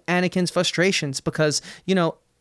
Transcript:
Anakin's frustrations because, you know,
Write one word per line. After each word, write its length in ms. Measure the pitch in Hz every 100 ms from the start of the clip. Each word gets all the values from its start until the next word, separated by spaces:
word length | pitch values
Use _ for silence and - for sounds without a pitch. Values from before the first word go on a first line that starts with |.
| -
Anakin's 440 | 180 180 185 180
frustrations 720 | - 180 - 180 185 147 135
because, 400 | - - 156 147 - - -
you 80 |
know, 220 | 190 165 - _ _